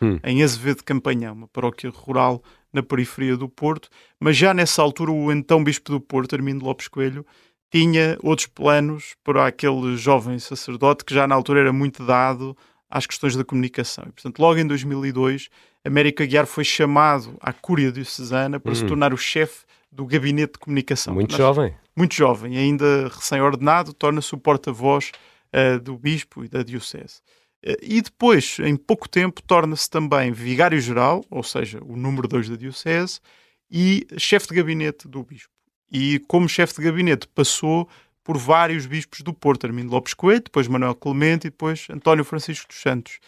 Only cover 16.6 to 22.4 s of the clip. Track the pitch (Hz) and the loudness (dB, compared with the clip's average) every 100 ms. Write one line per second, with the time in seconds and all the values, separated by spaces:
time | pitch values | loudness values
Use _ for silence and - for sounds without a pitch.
16.6 | 143 - 147 143 151 139 113 - 127 - | -2 0 2 4 4 2 -4 -10 -10 -8
17.6 | - 160 131 127 131 - 123 131 135 143 | -2 0 0 -2 -10 -12 -4 -2 -2 -4
18.6 | 117 117 107 147 143 127 - 160 156 - | -4 -2 0 2 2 0 -2 0 -2 -4
19.6 | _ _ _ 135 131 147 139 147 147 - | _ _ _ -14 -2 0 0 0 -2 -6
20.6 | - 139 131 135 - 92 107 139 135 139 | -4 -4 -2 -4 -2 -2 0 2 4 4
21.6 | 117 - _ - 175 - 135 107 | 0 -4 _ 0 0 4 2 2